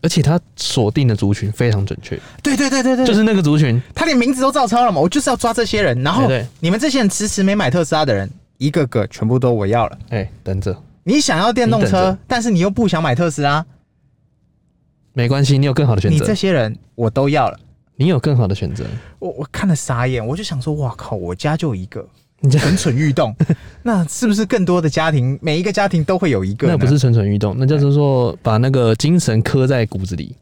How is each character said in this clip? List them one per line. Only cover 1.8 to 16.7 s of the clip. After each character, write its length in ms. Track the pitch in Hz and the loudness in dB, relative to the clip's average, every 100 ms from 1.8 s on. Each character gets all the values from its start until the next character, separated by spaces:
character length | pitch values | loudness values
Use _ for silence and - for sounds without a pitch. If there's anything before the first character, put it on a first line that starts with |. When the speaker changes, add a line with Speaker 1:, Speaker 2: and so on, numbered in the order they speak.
Speaker 1:
准 140 | 101 - | -2 -8
确。 180 | - - - - | -10 -12 -12 -8
Speaker 2:
对， 140 | 285 262 | -4 -2
对， 140 | 277 | 0
对， 120 | 269 | 0
对， 140 | 254 254 | 0 2
对。 80 | |
Speaker 1:
就 80 | 254 | 2
是 120 | 208 | 2
那 100 | 220 | 2
个 80 | 208 | 2
族 160 | 151 151 | 2 2
群。 240 | 147 117 - | 2 0 -4
Speaker 2:
他 120 | - 330 | -4 0
连 100 | 269 | 2
名 160 | 240 | 2
字 80 | 254 | 0
都 100 | 269 | 0
照 160 | 277 240 | 0 0
抄 200 | 233 247 | 2 2
了 60 | |
嘛， 80 | 170 | 2
我 80 | 170 | 0
就 120 | 294 | 0
是 80 | 277 | -2
要 80 | 247 | -2
抓 160 | 240 | -2
这 140 | 226 226 | -2 -2
些 160 | 214 | 0
人， 180 | 190 123 | 0 0
然 120 | 135 | 0
后 80 | 196 | 0
Speaker 1:
哎， 40 | 269 | 2
对。 180 | 127 123 - | 0 -4 -6
Speaker 2:
你 100 | 160 | -2
们 100 | 208 | 0
这 80 | 294 | 0
些 120 | 269 | 2
人 100 | 214 | 0
迟 180 | - 208 | 0 -4
迟 140 | - | 0
没 120 | 190 | 0
买 140 | 208 151 | 2 0
特 160 | 170 | 0
斯 100 | 160 | 0
拉 120 | 156 151 | 0 0
的 80 | |
人， 160 | 101 98 - _ _ | 0 -4 -10 _ _
一 140 | 139 | -2
个 160 | 156 135 | 0 0
个 200 | 117 101 | -2 -4
全 180 | - 113 | -4 -2
部 120 | 127 | 0
都 140 | 123 | 2
我 140 | 117 98 | 0 0
要 200 | 117 95 | 0 0
了。 100 | - - | -4 -8
Speaker 1:
哎， 200 | 113 87 - | -6 -6 -10
等 160 | - 95 | -6 -4
着。 140 | 95 90 - _ | -4 -6 -12 _
Speaker 2:
你 180 | - 277 | -2 0
想 160 | - 160 | 2 0
要 160 | 208 | 0
电 160 | 247 233 | 2 2
动 120 | 226 | 2
车， 60 | 196 | 2
Speaker 1:
你 60 | |
等 200 | 190 185 | 2 2
着。 60 | 190 - | -2 -4
Speaker 2:
但 140 | 247 | -2
是 100 | 233 | 0
你 100 | 185 | 2
又 100 | 185 | 0
不 180 | 196 220 | 0 0
想 140 | 165 | 0
买 120 | 160 | 0
特 160 | 123 170 | 0 0
斯 120 | 147 | 0
拉。 240 | 143 147 165 - _ _ _ _ _ _ _ _ _ _ _ _ _ | 0 0 -2 -14 _ _ _ _ _ _ _ _ _ _ _ _ _
Speaker 1:
没 160 | - 120 | -2 0
关 160 | 135 | 2
系， 140 | 139 139 | 2 2
你 80 | 139 | 2
有 80 | |
更 120 | 131 143 | 2 2
好 80 | |
的 60 | 107 | 2
选 100 | 101 | 2
择。 60 | 156 | 0
Speaker 2:
你 80 | |
这 100 | - | 0
些 180 | 202 190 | 0 0
人 220 | 165 110 | 0 0